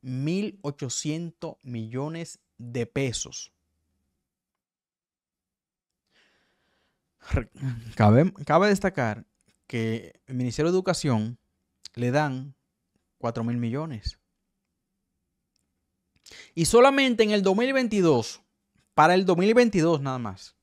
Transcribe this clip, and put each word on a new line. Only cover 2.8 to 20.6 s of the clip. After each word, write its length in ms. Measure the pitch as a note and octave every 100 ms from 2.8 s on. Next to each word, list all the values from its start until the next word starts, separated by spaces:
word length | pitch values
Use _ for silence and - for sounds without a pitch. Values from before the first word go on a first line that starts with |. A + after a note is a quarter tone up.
| A#2
pesos. 640 | - C3+ A2+ - - - _ _ _ _ _ _ _ _ _ _ _ _ _ _ _ _ _ _ _ _ _ _ _ _ _ _ _ _ _ _ _ _ _ _ _ _ _ -
Re-, 200 | D3 A2+ - C3+ A#2 A#2
cabe, 380 | - G#2 A2+ F3+ -
cabe 240 | C#3+ D#3 G#3
destacar 560 | G3 F#3+ F3 A#2 G#2 - _ _ _ _
que 540 | A#2+ A2+ A2+ F#2 _ _
el 80 |
Ministerio 360 | B2+ B2 A2+ D#3+
de 60 | F#3
Educación 600 | F#3 E3+ D3+ A2+ G#2+ A#2+ _ _ _ _ -
le 160 | A#2+ B2
dan 440 | C3+ D3+ C3 C3+ - _ _ _ _ _ _
cuatro 260 | A#2+ A2+
mil 140 | A#2 A#2+
millones. 640 | A#2+ B2+ D#3+ A#2 - - _ _ _ _ _ _ _ _ _ _ _ _ _ _ _ _ _ _ _ _ - - -
Y 120 | - D#3+
solamente 580 | A3+ C4 C4+ C4+ A3+
en 60 | A3
el 120 | G#3
dos 140 | G3 F#3+
mil 160 | B3
veintidós, 680 | C4+ B3 G#3 F3 B2+ A2 - _ _ _ _ _
para 200 | - D#3
el 100 | F3+
dos 140 | F#3+ F3
mil 160 | G3
veintidós 480 | A3+ A#3+ G3 D#3+ D#3
nada 160 | C3+ B2+
más. 360 | A2+ G2 - _